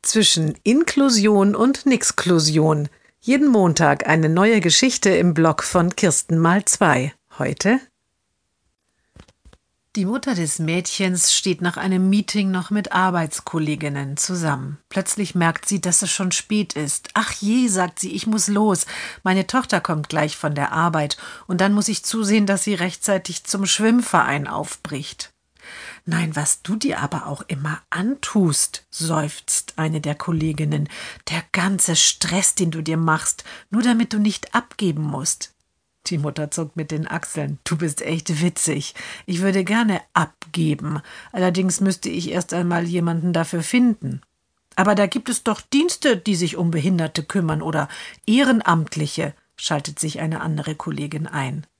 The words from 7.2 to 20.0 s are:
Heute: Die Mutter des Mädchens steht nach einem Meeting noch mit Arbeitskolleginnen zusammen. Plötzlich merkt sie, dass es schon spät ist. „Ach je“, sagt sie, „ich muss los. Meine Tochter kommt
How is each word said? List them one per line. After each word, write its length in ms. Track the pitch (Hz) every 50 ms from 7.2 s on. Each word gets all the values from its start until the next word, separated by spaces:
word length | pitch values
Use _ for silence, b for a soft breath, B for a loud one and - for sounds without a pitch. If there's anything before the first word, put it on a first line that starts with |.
| _ _ - -
Heute: 400 | 139 135 143 - - 196 240 269 - _ _ _ _ _ _ _ _ _ _ _ _ _ _ _ _ _ _ _ _ _ _ _ _ _ _ - - _ _ _ _ - - _ _ _ _ _ _ _ _
Die 120 | 214 185
Mutter 280 | 185 233 269 - 285 240
des 240 | 175 165 151 - -
Mädchens 760 | 160 156 165 175 170 - - - 196 185 180 175 - - -
steht 260 | - - 190 175 175
nach 160 | 180 180 165
einem 320 | 139 156 190 190 185 185 190
Meeting 420 | 196 208 202 - - 208 196 190
noch 200 | 190 185 170 -
mit 220 | 208 208 190 -
Arbeitskolleginnen 1200 | - 180 185 185 175 175 160 151 - - - - - 160 156 151 147 143 151 147 143 139 139 135 139
zusammen. 600 | 143 - - 185 175 165 156 143 135 131 135 143 - _ _
Plötzlich 460 | - 196 190 - - 214 202 - -
merkt 340 | 175 170 165 160 - - -
sie, 140 | 202 185
dass 180 | - 180 170 -
es 100 | 208 -
schon 220 | - - 196 185
spät 400 | - - - _ 214 214 196 -
ist. 380 | - 147 151 143 - - - -
„Ach 200 | - 208 220 -
je“, 360 | - - 202 202 226 254 254 233
sagt 300 | 190 190 180 175 - -
sie, 140 | - 185
„ich 140 | - 190 -
muss 220 | 226 214 214 - 208
los. 380 | 208 202 214 214 190 170 - B B B B B B B
Meine 240 | _ 185 185 190 185
Tochter 360 | - - 262 247 - - 175
kommt 260 | - - 160 151